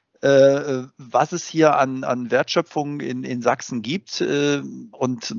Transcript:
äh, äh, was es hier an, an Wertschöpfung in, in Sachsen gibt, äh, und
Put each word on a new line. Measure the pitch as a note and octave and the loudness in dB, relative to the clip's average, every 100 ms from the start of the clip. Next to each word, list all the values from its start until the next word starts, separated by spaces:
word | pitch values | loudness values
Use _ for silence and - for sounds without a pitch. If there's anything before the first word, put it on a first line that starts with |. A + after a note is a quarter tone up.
| _ - | _ -2
äh, | C#3 | 4
äh, | C#3 C#3 C#3 D3 C3 C3 _ | 8 8 6 0 -6 -6 _
was | B2 B2 D#3 | -2 0 0
es | F3 - | -4 -6
hier | D#3+ D#3 C#3+ | 4 4 4
an, | C3 C3 | 0 -2
an | C3+ B2+ A#2+ | -4 -4 -2
Wertschöpfung | A#2+ - F3 D#3+ D#3 C#3+ D3 | -2 0 -2 -2 -6 -6 -6
in, | C3+ B2+ | -6 -6
in | C3 B2 | -6 -2
Sachsen | A#2 C3+ - B2 | 0 -2 -4 -8
gibt, | A2 F#3+ - - | -4 -6 -6 -6
äh, | - C#3+ C#3+ C#3+ C3+ B2+ B2+ | -2 0 0 -2 -4 -14 -14
und | - B2+ A#2+ - | -4 -4 -4 -8